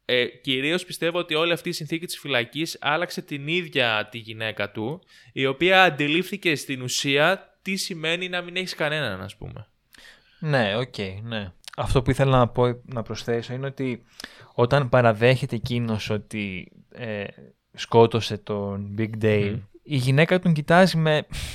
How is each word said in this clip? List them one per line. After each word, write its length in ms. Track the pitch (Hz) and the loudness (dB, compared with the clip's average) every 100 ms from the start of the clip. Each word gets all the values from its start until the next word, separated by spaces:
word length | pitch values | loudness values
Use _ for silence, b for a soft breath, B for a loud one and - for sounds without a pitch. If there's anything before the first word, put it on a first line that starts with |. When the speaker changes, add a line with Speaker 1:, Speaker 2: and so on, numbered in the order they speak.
Speaker 1:
Ε, 200 | - 123 120 | -2 0 0
κυρίως 580 | - - 131 143 180 | -4 -4 -2 0 -2
πιστεύω 340 | 180 156 165 175 | -4 -4 -2 -2
ότι 160 | 170 | -2
όλη 180 | 156 170 | 0 0
αυτή 160 | 165 180 | -2 -4
η 40 | |
συνθήκη 340 | 165 147 165 175 | -8 -6 -8 -6
της 120 | - | -10
φυλακής 600 | 143 127 120 143 165 - | -2 -2 -2 -6 -6 -4
άλλαξε 420 | 139 156 175 - | -2 -2 -2 -8
την 260 | - 147 143 | -10 -10 -4
ίδια 600 | 175 165 139 117 110 104 | -4 -2 0 2 0 -2
τη 80 | 117 | -10
γυναίκα 520 | 110 110 110 107 101 | -14 -8 -8 -4 -6
του, 320 | - 110 170 b b b | -4 -6 -8 b b b
η 140 | - 135 | -2 -2
οποία 360 | 135 175 190 | 2 4 6
αντιλήφθηκε 720 | 185 143 147 160 185 202 175 139 | 6 4 0 0 -2 -4 -2 -2
στην 260 | - 131 | -4 -8
ουσία 760 | 123 - 143 139 160 190 - _ | -4 -2 0 4 4 2 -6 _
τι 140 | - 190 | -8 -6
σημαίνει 520 | - 170 160 175 185 | -6 -6 -4 -4 -4
να 120 | 180 | -6
μην 140 | 175 175 | -6 -8
έχεις 180 | 185 | -8
κανέναν, 460 | - 151 151 127 92 | -4 -2 -2 -4 -6
ας 140 | 95 - | -10 -12
πούμε. 300 | - - - _ _ b b b b b | -14 -14 -18 _ _ b b b b b
Speaker 2:
Ναι, 360 | 156 139 104 107 | 0 2 2 0
οκ, 180 | 131 - 98 95 | -4 -6 -8 -8
ναι. 300 | 113 110 98 - - - | -8 -8 -8 -14 -16 -8
Αυτό 260 | 113 139 | 2 2
που 80 | 123 | 2
ήθελα 280 | 131 135 131 | 2 4 4
να 100 | 120 | 4
πω, 320 | - 123 120 | 2 0 0
να 180 | - 123 | -8 -10
προσθέσω, 500 | 104 107 - 117 113 | -8 -8 -4 -4 -4
είναι 120 | 127 139 | -8 -8
ότι 360 | 131 131 117 B B B B B | -6 -6 -6 B B B B B
όταν 340 | - 120 139 127 | 0 4 4 4
παραδέχεται 680 | 131 117 107 120 127 139 117 | 6 6 6 6 4 0 -4
εκείνος 540 | - 120 117 107 - | -2 -2 -2 -4 -2
ότι, 640 | 107 - 110 101 92 - _ _ | -4 -4 -6 -6 -6 -12 _ _
ε, 320 | - 117 104 98 - 64 _ _ | -14 -8 -6 -8 -12 -20 _ _
σκότωσε 640 | - - 117 113 117 - 107 | -14 4 6 6 4 -4 -8
τον 560 | - 104 101 98 101 101 | -6 -6 -4 -6 -6 -4
Big 120 | 110 110 | -4 0
Dave, 280 | 110 104 101 | 2 2 0
Speaker 1:
Μμμ. 80 | 113 - - | -4 -10 -20
Speaker 2:
η 140 | - 139 | -6 -2
γυναίκα 420 | 123 135 165 180 | 2 4 4 4
τον 140 | 180 | 2
κοιτάζει 440 | 156 147 170 185 160 | 0 4 6 6 4
με 300 | 156 151 - B B | 2 0 -2 B B